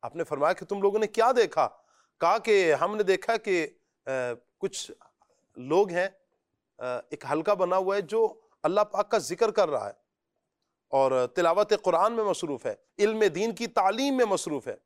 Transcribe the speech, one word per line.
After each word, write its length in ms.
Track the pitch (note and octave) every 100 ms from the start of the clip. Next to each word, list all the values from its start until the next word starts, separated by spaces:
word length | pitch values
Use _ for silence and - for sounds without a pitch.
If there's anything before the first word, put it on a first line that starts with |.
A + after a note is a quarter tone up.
آپ 140 | A#2+ E3
نے 80 |
فرمایا 280 | E3 C#3+ D3
کہ 140 | F#3 F3+
تم 160 | G3+
لوگوں 160 | G3 G3+
نے 80 | G#3+
کیا 260 | A3 A3+ B3+
دیکھا؟ 320 | G#3+ - B2 - _ _ _ _
کہا 180 | E3 A3
کہ 360 | A3+ G3+ F3
ہم 220 | C#3 E3+ G#3+
نے 60 |
دیکھا 340 | G3 F#3 - A3+
کہ، 320 | - F3+ D3+ _ _ _ -
آ، 40 | C3 B2 A#2+ _ _
کچھ 320 | - - - - _ _ _ _ _ -
لوگ 340 | B2+ E3 G3+
ہیں، 180 | E3+ F#3+ F#3+ _ _ _ _ _ _
آ، 180 | B2+ B2
ایک 280 | - D3 B2+
حلقہ 180 | D3 D#3+
بنا 260 | G3+ F3+ F#3
ہوا 200 | F#3+ G3+
ہے 40 |
جو 400 | G3 A3 A3 A3 _ _
اللہ 180 | D3+ G3
پاک 300 | G#3 F#3+ G#3
کا 80 | A3
ذکر 320 | C3 E3+ A3+
کر 180 | G#3+ F3+
رہا 180 | C#3 G2+
ہے 60 | - _ _ _ _ _ _ _ _ _
اور 380 | C3+ C3+ C3 B2
تلاوت 460 | - F3 F3 G#3 G#3
قرآن 300 | F3+ E3+ G3+
میں 120 | A#3
مصروف 420 | G#3 F3 E3 C3 B2
ہے، 80 | G2+ _ -
علم 260 | G#3 A3 G#3
دین 200 | D#3 A3
کی 120 | G#3 A3+
تعلیم 500 | A#3 F#3+ G#3+ C#4 C4
میں 80 |
مصروف 440 | A3+ F#3+ - D3 B2
ہے۔ 80 | G#2